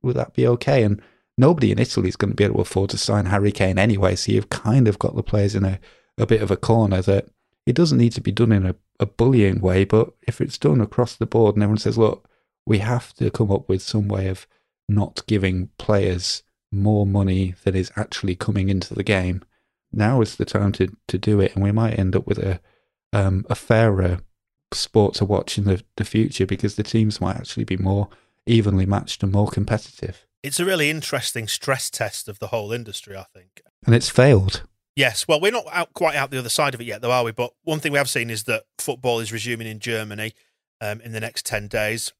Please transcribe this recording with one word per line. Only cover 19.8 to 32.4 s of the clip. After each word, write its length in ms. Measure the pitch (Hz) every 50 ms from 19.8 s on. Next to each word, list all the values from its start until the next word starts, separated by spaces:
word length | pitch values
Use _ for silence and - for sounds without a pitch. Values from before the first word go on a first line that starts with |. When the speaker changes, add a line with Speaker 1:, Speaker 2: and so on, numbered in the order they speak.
| _ _ -
Speaker 1:
now 300 | 107 107 107 135 131 110
is 140 | - -
the 100 | - -
time 260 | - - 101 101 101 95
to, 240 | - 98 90 - _ _ -
to 100 | - 98
do 220 | - - 107 101
it, 140 | 95 95 -
and 80 | 98 98
we 100 | 101 104
might 260 | 110 117 110 110 110
end 180 | 95 92 92
up 100 | - -
with 120 | - - -
a, 220 | - - 92 - _ _ _ _ _ _ _ _ _ _ -
um, 320 | 107 98 95 95 95 104 -
a 60 | 104
fairer 680 | - - - 117 110 117 113 101 95 95 90 90 90 - - _ _ _ _ _ _ _ _ -
sport 420 | - - - _ 110 104 101 -
to 100 | - 104
watch 320 | 98 104 92 - - -
in 80 | - 101
the, 180 | 104 95 90 - _ _
the 80 | - 107
future 420 | - - 110 110 - - - 98
because 300 | 92 101 - - 104 -
the 60 | - 107
teams 380 | - - 113 110 107 104 -
might 160 | - 92 95
actually 280 | - - - - 117 113
be 120 | - 92
more 320 | 92 95 95 98 101 104 - - _ _ _ _ _ _
evenly 400 | - 117 113 104 104 95 95 95
matched 360 | 92 98 101 - - - - -
and 100 | 98 92
more 160 | 101 104 104
competitive. 760 | - - 104 - 113 107 - - - - - - 95 - _ _ _ _ -
Speaker 2:
It's 180 | 143 139 -
a 40 | 175
really 260 | 190 190 170 151 147
interesting 580 | 156 160 147 - - 135 - - - 123 113 101
stress 420 | - - - - 135 127 - -
test 380 | - - 117 104 - - - -
of 100 | 101
the 100 | -